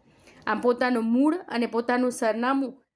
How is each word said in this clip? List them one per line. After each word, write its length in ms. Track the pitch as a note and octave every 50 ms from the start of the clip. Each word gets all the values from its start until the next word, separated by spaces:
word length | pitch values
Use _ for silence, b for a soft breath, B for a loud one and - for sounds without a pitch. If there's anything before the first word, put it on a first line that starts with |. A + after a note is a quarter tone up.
| b b b b b b b b b
આમ 140 | - G#3+ G#3+
પોતાનું 440 | A3 B3 A#3+ B3 B3+ B3 B3+ A3+ A3+
મૂળ 320 | A3+ A#3 B3+ C#4+ D#4 D#4+
અને 300 | F#4 - - - A#3+ A#3+
પોતાનું 440 | A3 A3 A3+ A#3 A#3+ A#3+ B3 B3+ B3
સરનામું 760 | B3 - A#3+ A3 G#3+ A3+ A#3+ B3+ C#4 C#4 C4+ A#3+ - - _ _ _